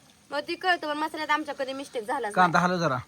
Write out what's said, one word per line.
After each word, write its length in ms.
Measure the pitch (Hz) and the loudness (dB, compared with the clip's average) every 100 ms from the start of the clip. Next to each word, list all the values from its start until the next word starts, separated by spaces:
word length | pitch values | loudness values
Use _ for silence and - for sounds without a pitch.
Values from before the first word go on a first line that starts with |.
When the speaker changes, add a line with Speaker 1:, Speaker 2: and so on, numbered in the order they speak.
| - - - | -20 -20 -8
Speaker 1:
मग 80 | 285 | -6
ती 160 | 294 339 | -4 -2
कळतं, 320 | 370 349 302 | 2 2 0
पण 100 | 294 | -2
मसाल्यात 320 | 311 311 302 | -2 -2 0
आमच्या 260 | 294 302 277 | 0 0 -4
कधी 180 | 262 | -4
मिस्टेक 300 | 269 285 262 | -6 -6 -6
झालाच 300 | 208 269 220 | -4 -2 0
Speaker 2:
कांदा 260 | 196 180 170 | 4 4 4
Speaker 1:
नाही. 120 | 180 | 2
Speaker 2:
हलव 80 | 180 | 2
जरा. 180 | 165 123 | 0 -2